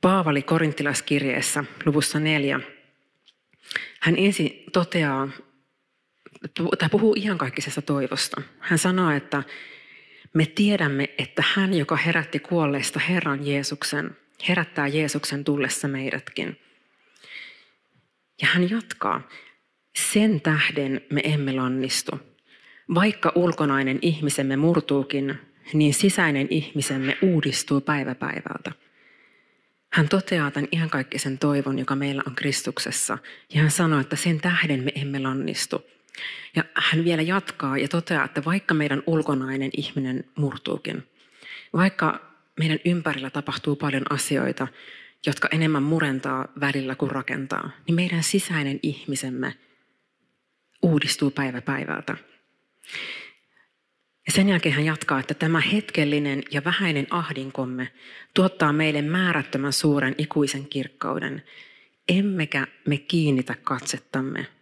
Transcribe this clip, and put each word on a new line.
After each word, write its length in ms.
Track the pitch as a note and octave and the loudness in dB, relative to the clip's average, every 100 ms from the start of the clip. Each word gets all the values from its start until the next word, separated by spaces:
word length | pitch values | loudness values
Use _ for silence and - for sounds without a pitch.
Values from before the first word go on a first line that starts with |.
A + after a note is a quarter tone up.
Paavali 400 | F#3 F#3+ D#3+ C#3+ | 6 4 4 0
korintilaiskirjeessä 1200 | C3+ E3 D#3+ C#3+ C#3+ C#3 - C#3+ C#3 B2+ C#3 D3 C#3+ - - | 2 2 2 0 -2 -2 0 0 0 -2 0 -2 -4 -2 2
luvussa 340 | D3 D3 D3+ | 2 2 0
neljä, 400 | D#3 D#3 C#3 C3+ - - _ _ _ _ _ _ _ _ - - - - | 0 0 0 -2 -6 -18 _ _ _ _ _ _ _ _ -8 -8 -8 -2
hän 160 | - E3+ | 2 4
ensin 460 | G3 F#3+ D3+ - - | 4 2 -2 -4 -2
toteaa, 560 | - E3+ F3 D3+ C3+ C3+ - - _ _ _ _ _ _ _ - - E3+ - E3+ - | 0 0 0 0 0 -2 -6 -20 _ _ _ _ _ _ _ -20 -14 -12 -6 -4 -2
tai 100 | E3 | 2
puhuu 240 | G#3 A3 G#3+ | 4 4 2
iankaikkisesta 640 | G#3 F3+ C#3+ D3 D3 C#3 | 0 -2 -2 -4 -6 -8
toivosta. 600 | - C#3+ C3 - - - - - | -2 -2 -2 -4 -2 -4 -6 -12
Hän 200 | - E3+ | 0 2
sanoo, 320 | F3+ F#3 F3 | 4 4 2
että 320 | C#3+ C3+ C#3+ C3+ - - - - - - - - | 2 0 -4 -4 -12 -18 -20 -20 -20 -20 -20 -2
"me 120 | D#3+ D#3 | 2 2
tiedämme, 640 | - G#3 G3+ D#3 C#3 C#3 - | 4 2 4 2 0 -2 -4
että 260 | B2 - - - | -6 0 0 2
hän, 180 | F#3+ | 2
joka 220 | F3+ C#3+ D#3 | 2 2 0
herätti 440 | E3+ E3+ D#3 C#3+ | 2 0 0 -6
kuolleista 600 | - E3+ D3+ C#3+ C#3 - | 0 2 2 2 -2 -2
Herran 480 | - F3+ E3 C#3 C#3+ | 0 0 0 -2 0
Jeesuksen, 720 | C#3 C3+ C#3+ - D3 - - _ _ - | -2 -2 -4 -4 -4 -6 -10 _ _ -2
herättää 380 | F3+ E3 - C#3+ | 0 0 -2 0
Jeesuksen 560 | D3 D3+ D3 - C#3+ | 2 0 -2 -4 -4
tullessa 440 | C#3+ C#3+ C3+ - C#3+ | 0 0 0 -2 -4
meidätkin." 720 | C3+ C3+ - - - - - _ _ _ _ _ _ - - - - _ _ _ _ _ _ _ _ | -4 -4 -6 -8 -8 -6 -8 _ _ _ _ _ _ -20 -18 -18 -20 _ _ _ _ _ _ _ _
Ja 60 | D#3 | 0
hän 220 | F3 F3+ | 2 2
jatkaa, 580 | A3+ A3 - - E2 - - - _ _ _ _ - | 0 -4 -4 -2 -2 -6 -20 -20 _ _ _ _ -4
"Sen 460 | - G#3+ A3 F3+ | 0 4 4 4
tähden 600 | D#3+ D3+ - D3 C3+ C3+ - | 2 2 2 0 -2 -2 -2
me 120 | C#3+ | 0
emme 300 | - D3+ C3+ | 2 0 0
lannistu. 680 | C3 B2+ C3 C3 - - - - _ _ - - - - | 0 0 -2 0 -2 -4 -8 -12 _ _ -20 -20 -20 0
Vaikka 380 | E3 G3+ G3 F3 - | 4 4 4 2 4
ulkonainen 640 | F3 E3 D3+ C3+ C3+ C3 | 2 2 2 2 2 2
ihmisemme 540 | E3+ D#3 D3+ - C3+ C3+ | 0 0 0 0 0 2
murtuukin, 840 | D#3 E3 - C#3 C3+ C#3+ C#3 C#3+ - _ - | 4 4 2 0 0 -2 -2 -4 -12 _ -2
niin 200 | D#3 D3+ | 4 4
sisäinen 540 | C#3 G3 F#3 E3+ C#3+ C#3+ | 6 4 4 2 2 2
ihmisemme 680 | D#3+ D3 D3+ C#3 C3+ C3 C3 | 0 -2 -4 -2 -2 0 2
uudistuu 600 | F#3+ E3 C#3+ B2+ - C#3 | 4 4 2 -2 0 0
päivä 340 | C3+ D3 C3+ B2 | 0 -2 -2 -6
päivältä." 560 | C3+ - - - - - _ _ _ _ _ _ _ _ _ _ _ | -6 -6 -8 -10 -10 -14 _ _ _ _ _ _ _ _ _ _ _
Hän 160 | - D3+ | 2 4
toteaa 420 | G3 F#3 F3 C#3+ | 2 2 0 0
tämän 180 | C#3+ D3 | -2 -2
iankaikkisen 680 | E3 D#3+ C#3+ C3 - C#3 C3+ | -2 0 -2 -4 -4 -4 0
toivon, 420 | D3 C#3+ C#3 C3+ | 2 2 0 -2
joka 160 | C3 C#3 | -2 -2
meillä 280 | C#3 C#3 C3+ | -2 -2 -4
on 80 | B2 | -4
Kristuksessa. 840 | C#3+ C3 - - - A2+ - - - - _ | -2 -2 -4 -6 -4 -2 -2 -4 -8 -20 _
Ja 80 | D3+ | 2
hän 100 | D3+ | 2
sanoo, 280 | D3 E3+ D3+ | 4 4 2
että 160 | C3+ - | 0 -2
"sen 260 | F3 D#3+ | 0 0
tähden 420 | F3+ E3+ E3 C#3 | 0 0 0 0
me 80 | B2+ - | 0 -4
emme 240 | C#3+ C#3 | -4 -4
lannistu." 720 | C3 C3+ E2 - - - - _ _ - - - - - | -2 -2 -4 -4 -4 -4 -8 _ _ -14 -12 -12 -6 -4
Ja 80 | - - | -2 -2
hän 300 | - D#3+ E3 | 0 2 2
vielä 160 | E3 | 2
jatkaa 560 | D#3+ F#3+ F#3 - C#3 C3+ | 2 0 0 -6 -2 0
ja 100 | C#3+ | 0
toteaa, 380 | E3+ E3 D#3+ C#3 | -2 0 0 0
että 200 | - C#3+ | -2 0
vaikka 280 | F#3+ - | 0 2
meidän 300 | D#3 D3 C#3 - | 2 2 0 0
ulkonainen 680 | D#3+ D3+ C#3 C3 C3+ C3+ - | 0 2 0 -2 -2 -4 -4
ihminen 460 | C#3+ - C3 B2+ - - | -6 -4 -2 -4 -6 -2
murtuukin, 680 | C#3+ - - - - - - _ _ _ - - - | -2 -2 -6 -6 -6 -8 -10 _ _ _ -18 -18 -4
vaikka 580 | D#3+ F#3+ - D#3+ - - _ _ - | 2 2 2 -2 -2 -8 _ _ -2
meidän 200 | D#3+ D#3 F3+ | 0 2 2
ympärillä 440 | F3 D#3+ C#3+ C3 | 0 -2 -4 -4
tapahtuu 460 | C#3+ C#3+ - - C#3+ | -6 -6 -6 -2 -2
paljon 280 | D3+ C3+ - | 0 -2 -2
asioita, 580 | C#3+ - C#3 B2+ - C3 - - - - _ - | -2 0 0 0 -2 -6 -8 -20 -20 -20 _ -4
jotka 220 | C#3 - | -2 0
enemmän 320 | D#3+ D#3+ D3+ | 2 2 2
murentaa 640 | C#3 D#3+ D3+ C3 C#3 C3 C3 - | 2 2 2 0 -2 -4 -6 -2
välillä 360 | C#3+ C#3 C3 C3 | -2 -2 -4 -2
kuin 160 | C3+ | -2
rakentaa, 600 | C3+ B2+ C3 C3+ - - - - | -2 -4 -6 -4 -4 -6 -10 0
niin 80 | E3+ | 2
meidän 280 | F3+ F3 | 2 0
sisäinen 560 | D#3+ G3 - E3 C#3 C#3 | 2 0 0 -2 -2 -2
ihmisemme 680 | D#3+ C#3 - C#3 C3+ B2+ C3 - _ _ _ _ _ _ _ _ _ _ _ _ | -2 -4 -6 -4 -4 -4 -6 -8 _ _ _ _ _ _ _ _ _ _ _ _
uudistuu 500 | F3+ D3+ C#3+ - C#3+ | 2 2 2 0 -2
päivä 300 | C3+ C3+ B2 | -2 -4 -4
päivältä. 560 | B2 C#3 - D#2 - - - _ _ _ _ _ - - - - - _ _ _ _ _ _ _ _ _ - | -6 -6 -4 -8 -8 -12 -12 _ _ _ _ _ -18 -14 -12 -14 -18 _ _ _ _ _ _ _ _ _ -2
Ja 60 | |
sen 180 | - G3 | 4 4
jälkeen 260 | F#3 E3 C#3 | 4 2 2
hän 100 | D3+ | 0
jatkaa, 340 | D#3 - C#3 | -2 -2 -2
että 140 | C3 | -2
tämä 260 | D3 D#3+ E3 | -2 0 2
hetkellinen 840 | D3 G#3 G#3 - D3 D3 D3 C#3 - | 2 0 0 0 2 2 0 -2 -2
ja 120 | C#3+ | -4
vähäinen 440 | C#3+ E3+ F#3+ D3 C3+ | -2 0 2 0 0
ahdinkomme 840 | F3 E3 C#3 C3+ C3+ B2+ B2+ B2+ _ - - - | -2 -4 -6 -8 -6 -6 -4 -8 _ -20 -20 -2
tuottaa 400 | - F#3 - D#3 | 2 2 4 2
meille 280 | D3 D#3 D3 | 4 2 2
määrättömän 720 | D3 F3 F#3 E3 - C3+ C#3 | 0 0 2 0 -2 -2 -2
suuren 420 | C3+ D#3+ C#3+ C3 C3+ | 2 2 2 2 -2
ikuisen 500 | D3+ - C#3+ C3+ C#3+ | -2 0 0 0 -6
kirkkauden, 760 | C#3 B2+ _ - - - C#3 - - - - _ _ - | -6 -8 _ -4 -4 -4 -8 -12 -20 -20 -20 _ _ 0
emmekä 580 | F3+ G3+ F#3+ D3+ C#3+ C3+ - - | 2 2 0 -2 -2 -6 -6 -2
me 100 | C#3+ | -2
kiinnitä 580 | - E3+ D3+ C3+ B2+ A#2+ | 0 2 4 2 0 -6
katsettamme 840 | - - - C3+ _ C3+ C3 - C#3+ _ | -4 -4 -4 -8 _ -4 -4 -6 -8 _